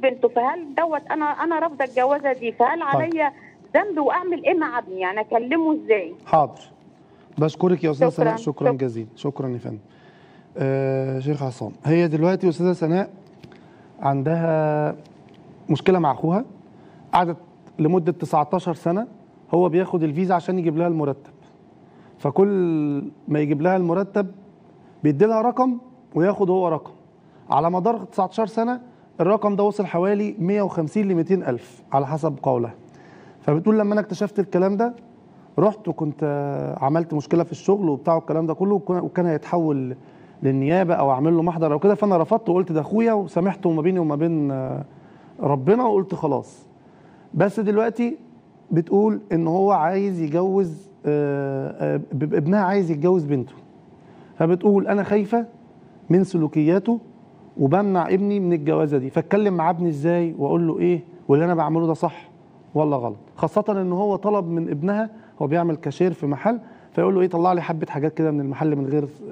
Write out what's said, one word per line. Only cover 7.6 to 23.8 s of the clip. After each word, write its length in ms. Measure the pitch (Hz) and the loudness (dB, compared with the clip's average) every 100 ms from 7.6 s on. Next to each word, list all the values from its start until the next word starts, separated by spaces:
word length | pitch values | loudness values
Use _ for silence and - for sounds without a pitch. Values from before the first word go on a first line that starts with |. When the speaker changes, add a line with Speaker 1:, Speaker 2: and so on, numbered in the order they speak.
| 180 175 | 2 2
Speaker 2:
يا 60 | 160 | 0
أستاذة 180 | 139 - | 0 0
Speaker 1:
شكرًا. 140 | 165 | 2
Speaker 2:
سناء، 120 | 226 220 | 0 0
شكرًا 160 | 190 | -4
Speaker 1:
شكرًا. 200 | 139 143 | -2 -2
Speaker 2:
جزيلًا. 340 | 135 131 113 110 - | 0 -4 -4 -12 -8
شكرًا 320 | 143 - 135 | -8 -6 -6
يا 100 | 123 | -6
فندم. 200 | 120 110 - - - - - - - - | -10 -12 -16 -20 -20 -20 -20 -20 -18 -4
آه، 600 | 135 135 135 135 135 131 | -2 0 -2 -2 -2 -4
شيخ 240 | 135 143 | -4 -4
عصام، 300 | 135 120 107 - | -4 -8 -12 -8
هي 240 | 143 170 175 | 0 2 2
دلوقتي 400 | 147 170 185 185 | 2 2 2 0
أستاذة 240 | 160 175 | 2 0
سناء 380 | 175 156 180 208 - - - - - - - - - | 0 0 0 -2 -8 -20 -20 -20 -20 -20 -20 -20 -6
عندها 960 | 139 139 135 165 165 156 156 151 151 - - - - - - - - | -2 0 0 0 0 0 0 0 -2 -4 -14 -20 -20 -20 -20 -20 -4
مشكلة 280 | 147 - 185 | 0 2 2
مع 140 | 156 | 2
أخوها، 320 | 123 160 190 269 - - - - - - | 0 0 -2 -4 -14 -20 -20 -20 -20 -4
قعدت 240 | 170 175 165 - - - - | 0 0 -4 -12 -20 -20 -2
لمدة 340 | 151 180 160 | 2 2 0
تسعتاشر 600 | 170 160 156 151 185 180 | -4 -2 0 0 -2 -4
سنة 320 | 160 170 180 240 - - - - | -4 -2 -2 -4 -12 -20 -20 -2
هو 140 | 170 180 | 2 2
بياخد 340 | 160 185 180 | 2 0 0
الفيزا 320 | 156 147 185 | -2 -2 0
عشان 240 | 180 165 185 | 0 0 -2
يجيب 200 | 165 156 | -2 0
لها 100 | 175 | 0
المرتب، 440 | 160 143 131 - - - - - - - - - - | 0 -2 -4 -10 -20 -20 -20 -20 -20 -20 -20 -20 -6
فكل 300 | 147 160 202 196 175 160 147 143 - - - | -4 2 2 4 0 0 0 -2 -6 -12 -4
ما 120 | 147 | -2
يجيب 220 | 147 147 | 0 0
لها 140 | 170 | 2
المرتب 540 | 190 | 2